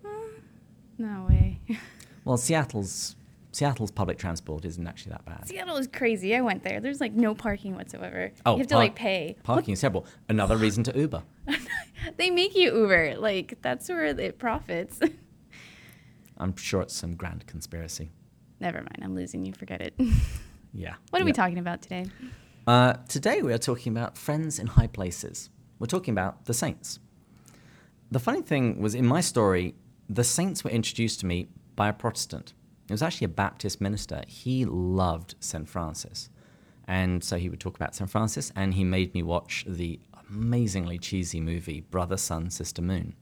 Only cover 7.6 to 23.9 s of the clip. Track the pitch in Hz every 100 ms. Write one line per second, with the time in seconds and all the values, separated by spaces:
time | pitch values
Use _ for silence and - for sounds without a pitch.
7.6 | 202 185 - - 180 185 185 - 120 117
8.6 | 269 277 220 - 220 190 160 202 - 131
9.6 | 190 98 139 92 - - - 107 98 113
10.6 | 110 101 120 131 151 - - - - 285
11.6 | - 906 - - 330 - 359 349 381 381
12.6 | 359 226 208 180 156 - 214 190 156 -
13.6 | 127 127 - 349 302 - - - 247 220
14.6 | - 170 190 - 320 - - - - -
15.6 | - - - - - - - - 92 92
16.6 | - 95 87 - 87 85 87 80 - 82
17.6 | - 82 82 - 82 - - _ - -
18.6 | 175 - - - - 180 - - 190 190
19.6 | 190 85 87 - 254 - - - - -
20.6 | - - 85 85 - 349 359 269 185 175
21.6 | 175 175 - 185 185 - 254 - - -
22.6 | - 120 127 - - 139 196 339 143 117
23.6 | - 120 -